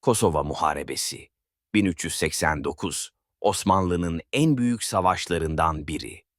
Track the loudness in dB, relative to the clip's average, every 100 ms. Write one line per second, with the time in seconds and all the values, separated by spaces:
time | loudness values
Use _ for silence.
0 | 2 4 4 2 -2 0 0 0 -6 -6
1 | -6 -8 -16 _ _ _ _ 0 2 0
2 | -6 -2 -2 0 0 0 -4 -6 -6 -6
3 | -10 _ _ _ -2 0 2 4 4 0
4 | -2 -4 -4 2 4 4 0 -2 -2 0
5 | 2 0 0 -2 -2 0 0 0 -6 -8
6 | -8 -16 _